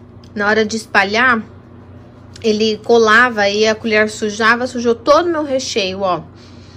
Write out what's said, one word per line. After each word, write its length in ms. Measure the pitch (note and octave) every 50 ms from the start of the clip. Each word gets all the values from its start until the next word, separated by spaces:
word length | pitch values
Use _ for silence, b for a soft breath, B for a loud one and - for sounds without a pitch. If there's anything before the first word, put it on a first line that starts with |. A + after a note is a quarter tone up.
| - - - - - - -
Na 140 | G#3 G3+
hora 180 | G#3 G#3+ A3 A3
de 100 | G#3 A3+
espalhar, 680 | A3 - - - G3+ G3 G3 G#3 A3+ B3+ B3+ A#3 A3 - - - - - - - - - - - - - - - - - - - -
ele 380 | - A3 G#3+ G#3 A3 A3 G#3+ G#3+ -
colava 640 | - A#3 A#3 A3+ G#3+ G#3+ A#3 B3 B3+ A3+ G#3 G3+
e 200 | G3+ G3+ G#3 G#3+
a 80 | A3 G#3+
colher 340 | A3 A3+ A3+ G#3+ G#3+ G#3+ G#3+
sujava, 560 | - - A3 G#3 G3+ G#3+ A3+ A3 A#3+ A#3 B3+
sujou 300 | B3+ - A#3+ A#3 A#3+ A#3
todo 320 | A#3 - D4 C#4+ D#4+ F4
o 40 | F4
meu 120 | E4 D4+ D4+
recheio, 580 | C#4 C4 C4+ C4 - - A3+ F#3+ F#3 F#3+ G3
ó. 220 | G3 F#3 F3 D#3 D#3+ - B B B B B B B B B